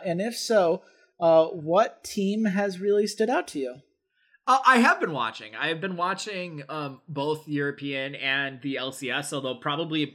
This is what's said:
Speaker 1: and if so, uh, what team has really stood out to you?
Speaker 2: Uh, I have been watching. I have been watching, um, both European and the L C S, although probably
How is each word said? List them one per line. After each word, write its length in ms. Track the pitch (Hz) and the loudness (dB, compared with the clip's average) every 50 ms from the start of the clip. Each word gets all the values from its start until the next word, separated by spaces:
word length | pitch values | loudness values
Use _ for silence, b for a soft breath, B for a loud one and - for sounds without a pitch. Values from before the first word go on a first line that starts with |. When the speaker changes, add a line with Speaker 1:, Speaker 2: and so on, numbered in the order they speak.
| 175 | -2
Speaker 1:
and 160 | 185 165 175 | -2 -2 -2
if 140 | 202 240 233 | -4 -4 -6
so, 460 | - - - 226 208 180 160 175 185 b b b b b b b b | -6 0 2 4 4 4 4 2 0 b b b b b b b b
uh, 260 | 175 165 165 160 160 | 4 6 8 6 6
what 580 | 165 - 170 147 160 170 202 240 - - _ - | 4 0 -6 -2 2 4 4 4 2 -2 _ -16
team 400 | - - 214 196 196 208 220 220 | -8 -4 -2 -2 0 0 0 0
has 340 | 202 180 208 202 202 185 180 | 0 0 0 -2 -2 -4 -2
really 260 | 196 202 208 208 214 | 0 2 2 2 2
stood 220 | 208 - - 220 233 | 0 -2 -2 -2 0
out 200 | 269 359 - - | 0 -2 -2 -4
to 100 | - 147 | -6 -6
you? 160 | 131 123 127 - _ _ _ _ _ _ _ _ _ _ _ _ _ | -6 -6 -8 -12 _ _ _ _ _ _ _ _ _ _ _ _ _
Speaker 2:
Uh, 140 | - 262 269 - | 4 4 6 6
I 120 | 254 254 233 | 6 8 8
have 200 | 240 311 - - | 8 6 4 4
been 140 | - 180 | 0 -2
watching. 420 | 151 127 117 110 - - 110 107 110 | -2 -2 -4 -4 -6 -8 -14 -12 -8
I 140 | 113 143 156 | -4 -2 -2
have 100 | 165 160 | -2 -2
been 140 | 185 190 180 170 | -4 -6 -4 -2
watching, 640 | 175 185 196 190 - 214 202 185 180 175 160 147 139 - | -2 -2 -4 -4 -8 -8 -8 -8 -8 -10 -10 -12 -12 -10
um, 320 | 151 156 147 139 135 127 _ | -8 -8 -8 -8 -10 -12 _
both 400 | - 143 139 139 151 151 151 - | -10 -6 -4 -2 -2 -4 -4 -6
European 680 | 156 147 143 143 143 143 - 143 143 139 135 135 139 143 | -6 -4 -2 -2 -4 -4 -6 -6 -6 -6 -6 -6 -6 -8
and 480 | - 131 135 135 139 139 135 135 120 | -6 -4 -2 -2 -2 -2 -4 -6 -8
the 160 | 127 139 135 127 | -6 -6 -4 -4
L 140 | 127 131 | -4 -6
C 180 | 131 - 139 123 | -8 -6 -6 -4
S, 240 | 127 143 143 - 156 | -4 -4 -4 -6 -6
although 220 | 139 135 127 123 | -4 -4 -4 -6
probably 580 | 117 - 151 143 151 170 156 156 156 147 - | -4 -4 -4 -4 -4 -4 -2 -2 -4 -4 -4